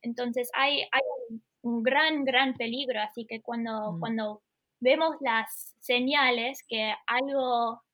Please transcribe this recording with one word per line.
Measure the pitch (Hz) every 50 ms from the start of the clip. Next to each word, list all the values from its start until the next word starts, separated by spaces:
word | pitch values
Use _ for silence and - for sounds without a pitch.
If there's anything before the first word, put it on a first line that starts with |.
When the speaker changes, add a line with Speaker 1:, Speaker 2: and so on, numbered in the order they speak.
Speaker 1:
Entonces | - 233 233 247 247 247 233 254 247 240 -
hay, | - 269 277 294 285
hay | - - - 254 539 508 494 523 508 466
un, | 226 226 _ _ _ _
un | _ 233 233 233 226
gran, | 247 262 285 311 320 311 302 277
gran | 262 262 269 269 269 254
peligro, | 247 240 226 233 254 285 247 247 214
así | 208 214 - - 226
que | 214 226 226
cuando, | 220 - 240 233 233 226 220 220 214 214 175
Speaker 2:
Mm. | 165
Speaker 1:
cuando | 165 226 226 226 220 214 208 208 _ _ _ _ _ _ _ _
vemos | - 247 269 311 320 320 311 -
las | 277 262 226 226 220 - - - - - - _
señales | - - 247 247 247 254 285 294 269 254 247 240 226 247 277 - - _
que | 233 220 220 214 208 - _ -
algo | 233 247 262 277 277 277 262 254 247 233 233 226 233 233 _ _